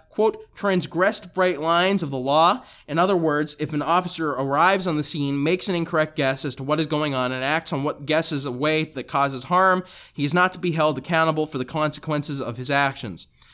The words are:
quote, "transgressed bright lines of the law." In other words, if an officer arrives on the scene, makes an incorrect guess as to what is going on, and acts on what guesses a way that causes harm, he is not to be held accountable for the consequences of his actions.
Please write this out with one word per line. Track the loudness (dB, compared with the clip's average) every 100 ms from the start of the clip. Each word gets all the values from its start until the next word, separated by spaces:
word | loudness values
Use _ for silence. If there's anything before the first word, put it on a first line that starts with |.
| _
quote, | 0 0 0 -10
"transgressed | -4 0 0 0 0 0 0 -4
bright | 0 0 0
lines | 0 2 2 2
of | 0
the | -2
law." | 2 6 6 4 -4 -20 -4
In | 0
other | 2
words, | 2 2 0 -2 -4
if | -4
an | -2
officer | 0 0 0 -4 -4
arrives | -2 0 2 4 4 0
on | -2
the |
scene, | -2 -4 -2 0
makes | 0 0 0
an |
incorrect | -2 0 0 0 0
guess | -2 -2 -4
as |
to | -6
what | -2 -2
is | 0
going | 0 0
on, | 0 -2
and | -2
acts | -2 -2 -2
on | -2
what | -2 -4 0
guesses | 0 0 -2 -4
a |
way | -2 0 0
that | -2 -6 -4
causes | 0 0 -2
harm, | -2 2 4 2 -2 -14 -14
he | -4
is | 0
not | 2 2
to | 0
be | -2
held | 2 0 0
accountable | 0 2 2 2 -2
for | -4
the | -4
consequences | -2 -2 -2 -4 -4 -4 -6
of | -6 -6
his | -2
actions. | 0 0 -2 -8 -10 -16 _ -20